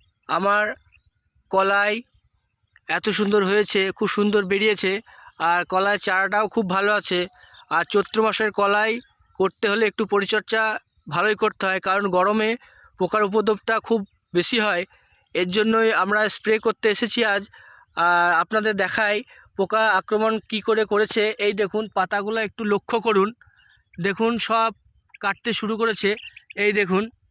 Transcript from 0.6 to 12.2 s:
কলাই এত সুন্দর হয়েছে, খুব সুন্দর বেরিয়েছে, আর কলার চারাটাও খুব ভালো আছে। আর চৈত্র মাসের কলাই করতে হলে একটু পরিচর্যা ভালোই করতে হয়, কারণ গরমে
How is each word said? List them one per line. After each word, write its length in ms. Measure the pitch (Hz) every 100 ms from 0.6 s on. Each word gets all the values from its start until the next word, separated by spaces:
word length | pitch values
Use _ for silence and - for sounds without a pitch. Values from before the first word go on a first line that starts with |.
| 214 262 _ _ _ _ _ _ _
কলাই 420 | 190 196 202 208 220 - _ _ _ _ _ _ _ -
এত 160 | 170 214 185
সুন্দর 240 | 202 208 190
হয়েছে, 320 | 208 208 202 190 -
খুব 120 | 208 -
সুন্দর 240 | 208 208 185
বেরিয়েছে, 400 | 196 214 202 190 196 - - - - 160
আর 100 | 175 -
কলার 260 | 185 196 208 -
চারাটাও 400 | 190 190 208 214 233
খুব 100 | 190 190
ভালো 160 | 202 208
আছে। 200 | - 180 180 - - - - 160
আর 80 | 165
চৈত্র 240 | 208 - 220 220
মাসের 240 | 202 220
কলাই 400 | 202 202 208 220 240 - _ _ -
করতে 260 | 185 - 208
হলে 120 | 214 214
একটু 160 | - 202
পরিচর্যা 500 | 202 196 214 - 220 220 214 - _ -
ভালোই 300 | 156 208 208
করতে 200 | 214 - 190
হয়, 160 | 190 190
কারণ 180 | 196 202
গরমে 320 | 180